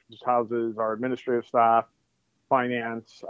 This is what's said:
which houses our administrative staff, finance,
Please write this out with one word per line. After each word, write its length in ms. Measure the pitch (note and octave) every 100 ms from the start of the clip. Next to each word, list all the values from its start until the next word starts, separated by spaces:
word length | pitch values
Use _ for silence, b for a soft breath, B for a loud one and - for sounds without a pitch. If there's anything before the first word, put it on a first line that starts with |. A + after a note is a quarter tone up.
| _
which 120 | A2+
houses 540 | - A#2+ A2+ A#2+ A2+ A2
our 140 | A2
administrative 520 | G#2+ B2+ B2 - A#2+
staff, 420 | - B2 A#2 A#2 - _ _ _ _ _ -
finance, 760 | C3+ B2 B2 A#2 A#2 A2+ - -